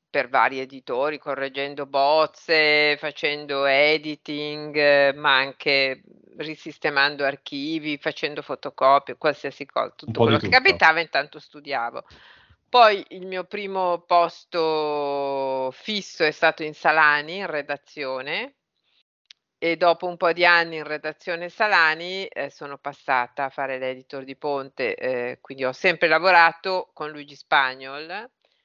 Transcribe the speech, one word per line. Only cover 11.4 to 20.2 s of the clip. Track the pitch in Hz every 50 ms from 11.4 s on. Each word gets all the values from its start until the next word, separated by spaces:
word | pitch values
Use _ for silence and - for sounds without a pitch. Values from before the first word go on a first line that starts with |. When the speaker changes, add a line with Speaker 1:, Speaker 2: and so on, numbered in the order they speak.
Speaker 1:
studiavo. | - _ - 151 147 143 139 123 117 120 123 131 - _ - - - - - _ _ _ _ _ _ _
Poi | - 247 233 214 208 202 - -
il | - 190 180
mio | 190 185 185 180
primo | - - 208 202 196 190 190 185 180 175 170 175
posto | _ 180 175 170 165 - - - _ - 175 160 160 156 156 151 151 147 147 147 143 143 139 139 139 139 135 135 135 131 131 131 131 131
fisso | - - - 214 202 185 - - - 170
è | 151
stato | 151 - - 160 156 - 160
in | 151 151
Salani, | - - 170 156 160 156 151 147 147 147 156 170 196
in | 202
redazione, | 170 156 147 143 147 147 139 _ _ - 156 143 131 131 131 131 139 160 196 233 277 - _ _ _ _ _ _ _ _ _ _ _ _ _ _ _ - _ _ _ _ _
e | - 165 165
dopo | 160 180 175 165 - -
un | 180 175
po' | 175